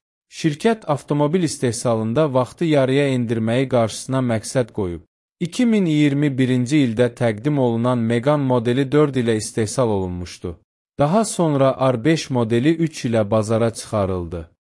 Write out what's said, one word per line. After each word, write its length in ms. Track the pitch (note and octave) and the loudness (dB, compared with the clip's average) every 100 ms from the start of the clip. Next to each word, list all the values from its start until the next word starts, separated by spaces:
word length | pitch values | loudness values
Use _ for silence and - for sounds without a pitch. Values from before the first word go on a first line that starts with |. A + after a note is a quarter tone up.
| _ _ _ | _ _ _
Şirkət 560 | - E3 D3 A3+ A3 | -4 -4 0 0 -2
avtomobil 640 | - C#3 - D3 D3 F#3 D#3 | -2 -4 -2 0 0 0 -2
istehsalında 800 | - B2+ A2 B2+ A2+ A2 B2 D#3 | -2 -4 -2 -2 0 0 0 0
vaxtı 300 | B2+ B2 - | 0 -2 -2
yarıya 440 | E3 D3 B2+ C3+ C#3+ | 0 2 2 2 2
endirməyi 540 | B2+ A#2 A2+ A2 B2 C3 | 0 -2 -2 0 0 0
qarşısına 520 | B2 A2 - - C3 B2+ | 0 0 -4 -4 -2 0
məqsəd 400 | A2+ - C3 A#2 - | -2 -2 -4 -2 -4
qoyub. 260 | F#2 E2+ - _ _ _ | -6 -6 -14 _ _ _
İki 240 | E3+ - A#3+ | -6 0 2
min 200 | G#3+ F3 | 4 2
iyirmi 420 | D3+ D3 C#3 D3 B2+ | 4 2 2 0 0
birinci 380 | B2+ B2+ B2 D3+ B2+ | 2 2 2 2 2
ildə 220 | A2 A#2+ - | 2 0 0
təqdim 380 | A#2+ G#2+ C3+ C#3+ | -2 -2 -2 0
olunan 400 | B2 A2+ A#2+ B2 | 0 0 0 0
Megane 460 | A2+ A#2+ C3+ D3 C3+ | 0 0 2 0 2
modeli 380 | B2 A#2 B2 C3+ | 0 0 0 2
dörd 240 | D3 D3 C3 | 2 2 2
ilə 160 | A#2 A2 | 0 0
istehsal 520 | G#2+ - G#2+ - A#2+ | -2 -4 -2 0 0
olunmuşdu. 720 | G2+ F#2 F2+ F2 - F2+ E2 _ _ _ - | 0 -2 -6 -10 -10 -12 -12 _ _ _ -2
Daha 260 | D3 G#3 | 0 2
sonra 680 | A3 - E3 C#3+ C3+ - C3 | 0 0 0 2 2 2 0
R 120 | A#2+ | 0
beş 260 | D3+ D#3 - | 0 0 -2
modeli 440 | B2+ A2 A#2 C#3+ | -2 0 2 2
üç 300 | E3 E3 - | 2 -2 -4
ilə 260 | B2+ A2+ G#2 | -2 0 2
bazara 400 | A2 G#2+ A2+ A#2 | 0 0 0 0
çıxarıldı. 800 | - - A2 F#2+ F#2 E2+ E2+ D#2+ _ _ | -4 -6 -2 -2 -2 -6 -10 -12 _ _